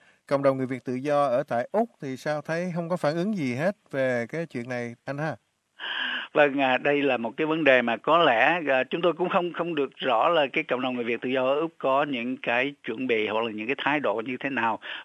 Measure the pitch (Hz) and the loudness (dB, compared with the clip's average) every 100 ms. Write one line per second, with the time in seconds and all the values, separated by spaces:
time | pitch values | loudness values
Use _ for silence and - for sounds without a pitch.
0 | _ _ - 139 139 135 127 127 - 127 | _ _ -2 2 2 2 -2 -4 -4 -4
1 | 147 143 139 123 151 120 123 208 233 _ | 0 2 2 2 0 -2 0 -2 -2 _
2 | 139 127 156 151 151 165 180 170 165 180 | -10 -6 -4 -4 -4 -4 -4 -4 -4 -2
3 | 147 170 196 208 131 123 175 - _ 139 | 0 0 -2 -2 -2 0 -2 -4 _ -2
4 | 131 123 117 160 165 127 120 123 120 117 | 0 0 -2 -6 -8 -8 -6 -6 -8 -10
5 | - 139 156 117 _ _ _ - - - | -10 -6 -6 -6 _ _ _ -14 -10 -6
6 | - - - 156 147 139 131 127 147 147 | -6 -6 -2 2 4 4 2 2 2 2
7 | 139 120 117 135 156 160 143 127 117 113 | 2 0 -2 -2 -2 2 6 6 4 0
8 | - 165 156 117 135 175 143 131 127 170 | 4 6 6 6 4 2 2 0 0 0
9 | 175 160 180 190 175 165 170 151 135 - | 0 0 0 0 -2 -4 -4 -2 -4 -2
10 | 131 113 151 170 135 - 147 127 131 123 | 0 2 4 4 2 0 -2 -2 -2 -4
11 | 117 117 127 131 127 143 165 - 139 135 | -4 -4 -2 0 0 0 -2 -4 0 2
12 | 147 123 120 131 131 120 139 139 - 110 | 0 -2 -6 -6 -2 0 -2 -6 -8 -4
13 | 127 113 107 110 117 107 110 139 135 151 | 0 0 0 0 -2 -4 -6 -2 0 0
14 | 120 110 113 127 139 127 113 104 - - | 0 -2 -4 -6 -4 -2 -2 -2 -8 -14